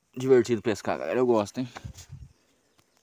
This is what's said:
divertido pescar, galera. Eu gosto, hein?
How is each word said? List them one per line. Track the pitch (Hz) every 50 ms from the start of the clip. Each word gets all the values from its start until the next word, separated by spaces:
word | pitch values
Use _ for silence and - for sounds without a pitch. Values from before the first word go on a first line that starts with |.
| _ _ -
divertido | 127 127 131 135 123 113 - 120 107 98
pescar, | 117 104 - - 110 90
galera. | 67 65 76 92 120
Eu | 131
gosto, | 123 120 110 104 101 - 123
hein? | 131 123 - - - - - - - - - - - - _ _ _ _ _ _ _ _ _ _ _ _ _ _